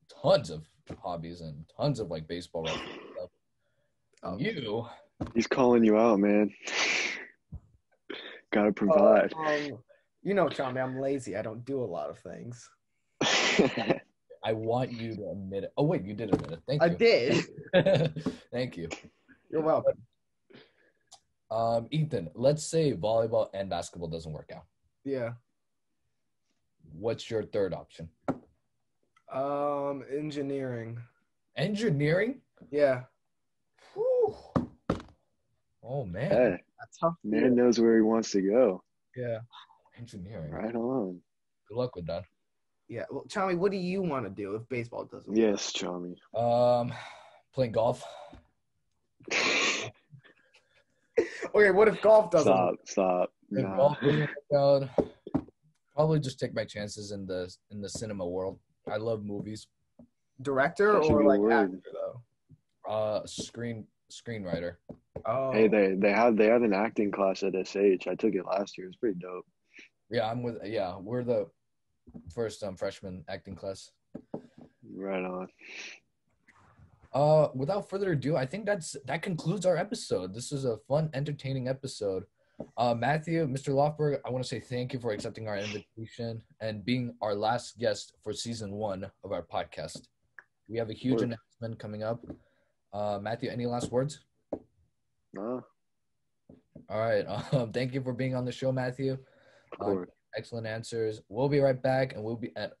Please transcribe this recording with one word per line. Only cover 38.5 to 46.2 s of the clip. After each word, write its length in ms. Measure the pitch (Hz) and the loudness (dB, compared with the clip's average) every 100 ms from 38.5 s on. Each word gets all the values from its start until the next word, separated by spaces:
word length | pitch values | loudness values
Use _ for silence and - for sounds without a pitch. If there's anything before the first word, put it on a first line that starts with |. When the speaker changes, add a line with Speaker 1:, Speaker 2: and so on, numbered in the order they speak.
| 117 117 92 - _ _ 123 | 6 4 2 -8 _ _ -10
Speaker 2:
Yeah. 240 | 120 113 120 - - _ _ - | -6 -8 -10 -20 -20 _ _ -20
Speaker 1:
Engineering. 540 | 117 101 92 90 78 | -16 -14 -12 -10 -10
Speaker 3:
Right 240 | 78 110 117 | -8 -6 -4
on. 440 | 120 131 95 90 _ _ _ _ - | -2 -2 -4 -6 _ _ _ _ -10
Speaker 1:
Good 100 | 113 | -6
luck 180 | 127 92 | -6 -6
with 100 | 82 | -8
that. 160 | 85 - _ _ _ _ _ - | -8 -10 _ _ _ _ _ -14
Speaker 2:
Yeah. 180 | 117 - | -10 -8
Well, 160 | 131 - | -10 -8
Tommy, 260 | 208 190 175 | -4 -2 0
what 160 | 202 | 0
do 60 | 196 | -2
you 240 | 180 196 | -4 -2
wanna 280 | 180 135 98 | -2 -2 -4
do 260 | 98 98 110 | -8 -6 -8
if 120 | 117 | -6
baseball 360 | 123 120 107 107 | -8 -6 -10 -12
doesn't 220 | 104 - | -14 -2
work? 100 | 107 | 4
Speaker 3:
Yes, 340 | 110 101 - | 4 2 -4
Tommy. 420 | - 90 90 90 90 | -6 -6 -6 -8 -12